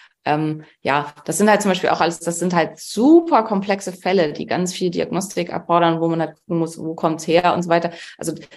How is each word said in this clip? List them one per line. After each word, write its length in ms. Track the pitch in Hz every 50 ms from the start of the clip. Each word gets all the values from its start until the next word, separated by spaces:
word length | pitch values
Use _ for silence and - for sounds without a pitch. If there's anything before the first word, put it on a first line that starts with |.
| - _ _ _ -
Ähm, 380 | - 147 151 156 156 156 156 151 - _ _
ja, 320 | - - 135 147 147 151 - - -
das 120 | - 165 -
sind 120 | 202 214
halt 120 | 208 196
zum 100 | 202 202
Beispiel 180 | 185 175 - -
auch 100 | 160 -
alles, 220 | 175 160 170 -
das 180 | - 170 170 -
sind 140 | 175 185 180
halt 260 | 170 160 151 - -
super 640 | - - - 202 233 285 320 339 330 - 302 233 220
komplexe 480 | - 214 196 196 - 196 196 - 185
Fälle, 400 | 180 - - 185 185 196 165 151
die 140 | 147 - -
ganz 260 | - - 151 180 180
viel 180 | 180 - 190 180
Diagnostik 600 | 170 170 - - - 170 202 - - - 175 170
erfordern, 500 | 165 170 175 - 170 170 170 165 165 165
wo 80 | 165 165
man 140 | 165 165
halt 140 | 160 151 156
gucken 240 | _ _ - 175 165
muss, 200 | 165 165 165 -
wo 160 | 165 160 165
kommt's 320 | - - 165 160 156 - -
her 260 | 160 170 175 175 147
und 80 | 170
so 80 | 175 175
weiter. 220 | 165 170 170 170 - - - - - -
Also 160 | - 160 156 151 - - -